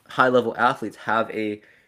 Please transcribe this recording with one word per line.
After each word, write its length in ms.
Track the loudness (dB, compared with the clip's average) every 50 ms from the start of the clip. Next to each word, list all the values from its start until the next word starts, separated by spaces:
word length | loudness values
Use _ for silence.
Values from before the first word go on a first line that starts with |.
| _ -4
high-level 480 | 0 2 2 4 4 2 2 0 0
athletes 400 | 0 2 0 0 -2 -6 -10 -10
have 340 | -8 -4 -2 0 0 -2 -2
a 300 | -4 -6 -4 -4 -6 -8 -12 -18 _ _ _